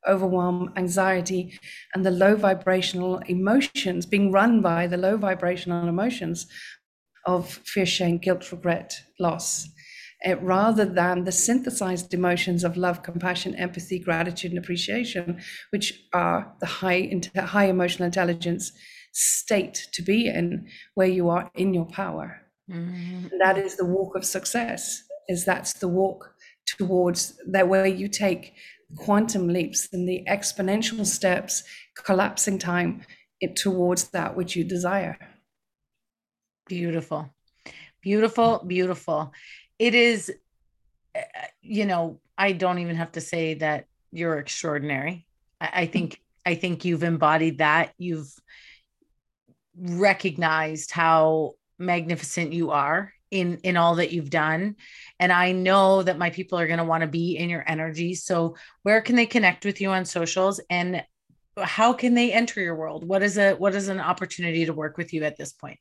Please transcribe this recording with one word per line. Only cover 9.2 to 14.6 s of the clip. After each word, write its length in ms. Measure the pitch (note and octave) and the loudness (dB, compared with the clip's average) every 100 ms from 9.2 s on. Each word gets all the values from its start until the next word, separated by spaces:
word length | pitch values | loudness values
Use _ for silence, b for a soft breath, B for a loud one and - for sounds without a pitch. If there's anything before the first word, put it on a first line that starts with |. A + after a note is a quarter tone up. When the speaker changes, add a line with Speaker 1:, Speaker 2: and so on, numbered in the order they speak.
Speaker 1:
loss, 480 | F3 E3+ - - - B B B B B | -2 -2 -4 -6 -8 B B B B B
eh, 120 | F#3 F3+ | -2 -2
rather 460 | F3+ F#3 G#3+ G#3+ G#3 | 2 4 4 4 2
than 380 | F3+ F3 F3+ | 2 2 2
the 80 | F3+ | 0
synthesized 840 | F3+ - B3 B3 - F#3 F3+ F3+ | 0 2 2 0 -4 -2 -4 -4
emotions 500 | F3+ F3+ F3 F#3 F3 | 0 2 2 0 0
of 140 | F3 F3 | 0 0
love, 240 | F3+ F3 | -2 -2
compassion, 520 | - E3+ F3+ F3+ F#3 - | -6 -6 -4 -4 -6 -6
empathy, 420 | F3+ F3 E3+ F#3 | -6 -8 -8 -6
gratitude, 540 | F3 E3 E3+ F3 F3 | -2 -2 -2 -4 -6
and 60 | |
appreciation, 800 | F3 | -8